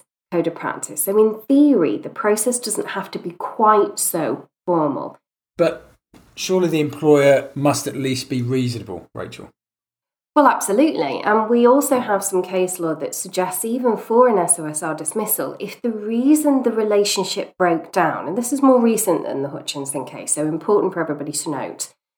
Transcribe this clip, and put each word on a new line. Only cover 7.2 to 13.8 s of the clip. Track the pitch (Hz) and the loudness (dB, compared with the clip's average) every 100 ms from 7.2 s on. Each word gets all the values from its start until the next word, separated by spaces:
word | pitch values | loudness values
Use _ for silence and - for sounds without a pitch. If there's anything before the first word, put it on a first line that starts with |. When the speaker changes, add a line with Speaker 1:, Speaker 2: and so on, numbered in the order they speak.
| 139 135 - 139 | 8 6 2 -2
Speaker 2:
must | 143 127 - | 0 0 -4
at | - | -4
least | 135 127 - | -4 -4 -4
be | 131 | -4
reasonable, | 120 131 123 113 98 87 - | -2 0 -2 -4 -10 -12 -12
Rachel? | - 90 - - _ _ _ _ _ _ _ _ | -12 -12 -14 -20 _ _ _ _ _ _ _ _
Speaker 1:
Well, | - 269 | 4 4
absolutely. | - - 208 311 - 143 - | 4 0 2 2 2 -2 -2
And | - 220 214 | 0 0 2
we | 240 240 | 4 6
also | 269 277 254 | 6 4 0
have | 233 196 | 0 -2
some | - 185 | -2 -2
case | 180 190 185 - | -2 -2 -2 -2
law | 165 156 | -4 -4
that | 131 | -6
suggests | - 185 - 185 - 226 | -8 -8 -4 -4 -4 -4
even | 247 | -2